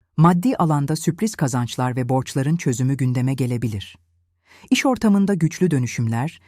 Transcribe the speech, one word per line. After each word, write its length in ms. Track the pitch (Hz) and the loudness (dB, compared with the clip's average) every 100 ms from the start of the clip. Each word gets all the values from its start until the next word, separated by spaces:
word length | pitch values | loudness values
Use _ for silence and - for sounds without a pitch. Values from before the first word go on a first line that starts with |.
| _ - | _ 2
maddi 380 | 160 180 247 - | 4 4 2 0
alanda 400 | 160 147 143 156 | 0 0 0 -2
sürpriz 400 | - 170 226 - | -4 -2 -2 -2
kazançlar 600 | 131 123 120 - 127 123 | -2 -2 -4 -2 -4 -2
ve 140 | 127 | -2
borçların 460 | 131 123 143 135 170 | -2 -2 -2 0 0
çözümü 420 | - 120 127 135 | 0 0 0 0
gündeme 360 | 131 127 127 | 0 0 0
gelebilir. 640 | 131 127 120 117 107 - - _ _ _ _ _ - - | 0 -2 -2 -4 -6 -10 -18 _ _ _ _ _ -18 -2
İş 160 | 262 277 | 0 2
ortamında 480 | 240 226 202 196 | 2 2 4 2
güçlü 380 | 202 156 - 180 | 2 0 2 0
dönüşümler, 680 | 147 120 - 117 113 143 - | 2 -2 -2 -2 -2 -4 -8